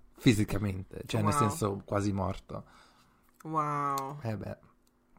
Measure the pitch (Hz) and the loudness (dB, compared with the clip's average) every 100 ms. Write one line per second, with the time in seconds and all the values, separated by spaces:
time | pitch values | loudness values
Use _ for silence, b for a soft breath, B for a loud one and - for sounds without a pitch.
0 | - - 139 104 104 101 104 92 90 - | -20 2 4 6 4 0 -2 -4 -8 -12
1 | - 113 104 98 110 - 104 98 - 104 | -4 0 2 4 2 2 -2 -2 -2 0
2 | 101 98 92 95 - - - b b b | 0 0 -2 -4 -8 -12 -12 b b b
3 | b b b _ 156 156 147 147 143 139 | b b b _ -6 -2 0 -2 0 -2
4 | 135 147 120 104 104 - - _ _ _ | -4 -6 -6 -4 -6 -12 -16 _ _ _
5 | _ | _